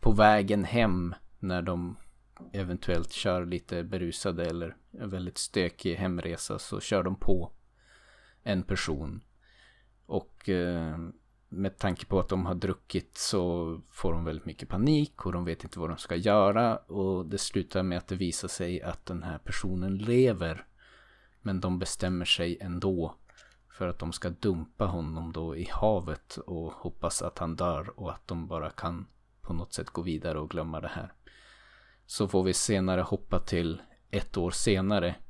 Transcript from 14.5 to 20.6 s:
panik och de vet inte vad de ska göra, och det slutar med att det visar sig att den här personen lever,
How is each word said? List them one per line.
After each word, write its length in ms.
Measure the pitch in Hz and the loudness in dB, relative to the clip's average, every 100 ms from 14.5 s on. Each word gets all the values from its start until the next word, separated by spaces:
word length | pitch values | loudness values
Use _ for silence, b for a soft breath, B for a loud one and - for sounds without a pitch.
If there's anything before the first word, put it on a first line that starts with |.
| 113 135 | -10 -6
panik 580 | 98 127 151 147 - 95 | 0 4 4 2 -2 -4
och 60 | |
de 120 | 87 | -2
vet 200 | 87 82 | -4 -6
inte 140 | - - | -8 -6
vad 100 | 80 | -6
de 80 | 82 | -6
ska 180 | - 87 | -4 0
göra, 600 | 104 104 98 104 120 113 | 4 6 6 6 2 0
och 500 | - 92 95 92 80 | -4 -2 0 0 -2
det 120 | 95 | -4
slutar 440 | - 98 92 92 | -2 -2 0 -2
med 160 | 92 87 | 0 -2
att 100 | - | -4
det 60 | 92 | -2
visar 320 | 92 - 90 | -2 -2 -6
sig 340 | - 87 90 | -6 -4 -4
att 240 | - - - | -4 -8 -6
den 160 | 87 | -8
här 160 | 85 78 | -6 -8
personen 600 | - - 98 92 92 98 | -4 -2 0 0 0 -2
lever, 680 | 107 120 131 92 85 80 | 4 6 6 4 -2 -4